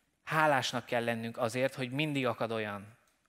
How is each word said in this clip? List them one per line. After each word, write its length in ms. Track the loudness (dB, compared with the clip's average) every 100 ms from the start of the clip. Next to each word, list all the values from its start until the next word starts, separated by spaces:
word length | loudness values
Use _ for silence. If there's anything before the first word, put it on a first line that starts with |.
| _ _
hálásnak 600 | -2 2 4 4 2 -4 -2
kell 180 | 0
lennünk 320 | 0 -2 -4 -2
azért, 380 | -2 2 0
hogy 160 | 0 -4
mindig 360 | -2 0 0 0
akad 240 | 0 -2
olyan, 460 | -2 -4 -6 -12 -20 _ _